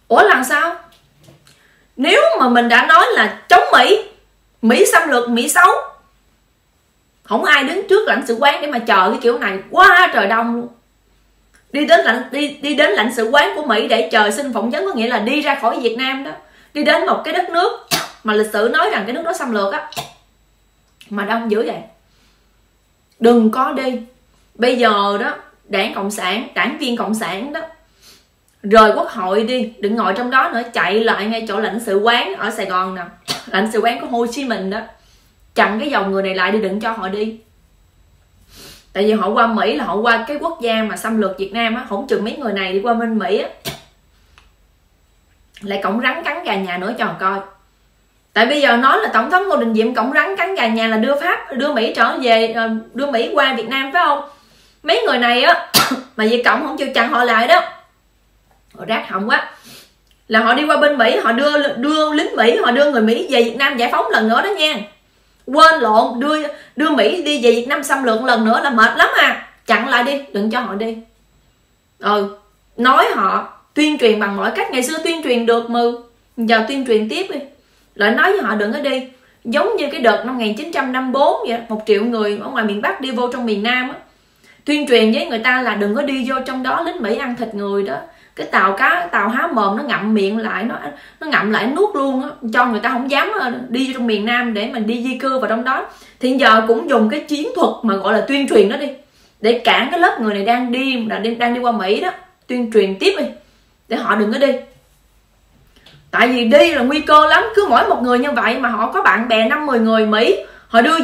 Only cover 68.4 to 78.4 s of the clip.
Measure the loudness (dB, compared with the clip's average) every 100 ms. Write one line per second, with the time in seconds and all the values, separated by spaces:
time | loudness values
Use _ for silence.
68.4 | 2 2 2 4 4 4 2 4 0 0
69.4 | -8 _ -2 -2 0 0 0 -4 -6 -4
70.4 | -2 -2 -4 -6 -6 -8 -14 _ _ _
71.4 | _ _ _ _ _ _ -2 0 -2 -8
72.4 | _ _ _ -2 2 4 2 0 -2 -2
73.4 | -6 -14 _ 0 0 2 2 2 0 -2
74.4 | -4 -4 -4 -4 -4 -4 -4 -4 -2 0
75.4 | 2 0 0 0 0 -2 -10 _ _ -6
76.4 | 0 0 0 -4 0 0 0 -4 -6 -8
77.4 | -12 -18 _ _ _ -2 0 2 2 2